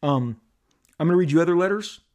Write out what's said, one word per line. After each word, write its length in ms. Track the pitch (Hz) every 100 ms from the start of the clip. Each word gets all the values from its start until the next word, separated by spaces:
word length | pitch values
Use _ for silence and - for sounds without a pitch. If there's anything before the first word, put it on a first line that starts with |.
Um, 400 | 147 139 120 110 _ _ _ _ _ _
I'm 80 | 156
gonna 100 | 175
read 140 | 170
you 100 | 151
other 140 | 165 175
letters 440 | 185 202 208 - _